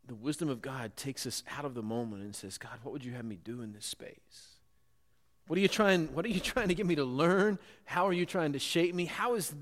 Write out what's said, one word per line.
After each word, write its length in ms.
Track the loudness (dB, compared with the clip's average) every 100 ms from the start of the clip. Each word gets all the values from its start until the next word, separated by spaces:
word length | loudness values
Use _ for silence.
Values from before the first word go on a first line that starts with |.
| -14
The 40 | -6
wisdom 340 | -4 -2 -2
of 120 | -2
God 360 | -6 -6 -8 -6
takes 280 | -8 -6 -6
us 160 | -6 -8 -8
out 60 |
of 100 | -6
the 80 | -4
moment 400 | -2 -2 -2 -6
and 140 | -10 -10
says, 220 | -12 -12
"God, 220 | -12 -12
what 80 | -10
would 140 | -8 -8
you 80 |
have 100 | -8
me 140 | -8 -8
do 240 | -8 -8
in 100 | -8
this 140 | -10 -12
space? 720 | -10 -14 -16 _ -20 -20 -20 _ _ _ _ _ _ _ _ -2
What 80 | 4
are 60 |
you 80 | 4
trying, 440 | 6 6 6 4
what 120 | -2 0
are 20 |
you 120 | 0
<laughs> 20 |
trying 260 | 0 0 2
to 80 | 2
get 100 | 4
me 100 | 2
to 100 | 2
learn? 520 | 4 6 6 4 2 -6 -20 -4
How 240 | 2 2
are 20 |
you 140 | 2 0
trying 260 | 0 0
to 80 | 0
shape 340 | 0 2 2
me? 120 | 2 -2
How 300 | -2 0 0
is 200 | -2 2